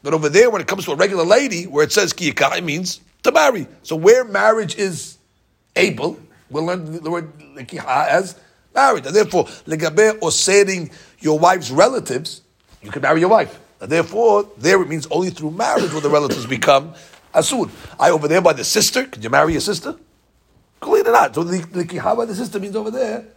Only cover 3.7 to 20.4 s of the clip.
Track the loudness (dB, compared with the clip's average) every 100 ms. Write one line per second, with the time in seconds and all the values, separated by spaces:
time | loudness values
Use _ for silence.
3.7 | -16 -10 0 4 4 2 0 2 2 -2
4.7 | -4 -6 -6 -14 -20 _ _ _ _ _
5.7 | -2 0 0 -6 -8 -20 _ _ -6 -4
6.7 | -6 -8 -10 -6 -6 -8 -18 -20 -20 -16
7.7 | -14 -4 -2 2 0 0 -10 _ _ _
8.7 | 2 2 2 0 0 2 0 -2 -6 -10
9.7 | -4 -2 2 2 2 -2 -2 2 4 2
10.7 | -2 -8 -14 -20 _ -2 4 4 2 -2
11.7 | 2 2 2 -4 -8 -8 -16 _ _ _
12.7 | _ -14 -6 0 2 4 4 2 -8 _
13.7 | _ -4 -2 -2 2 4 4 0 -4 2
14.7 | 2 2 -6 -4 -4 -4 -6 -10 -4 -2
15.7 | 0 -2 -2 0 2 0 -4 -4 -2 4
16.7 | 4 2 -18 -20 -20 _ -2 0 -2 -4
17.7 | -8 -20 0 2 4 2 4 4 2 -2
18.7 | 0 0 0 -4 -8 0 2 2 0 -2
19.7 | -4 -6 -12 _ _ _ _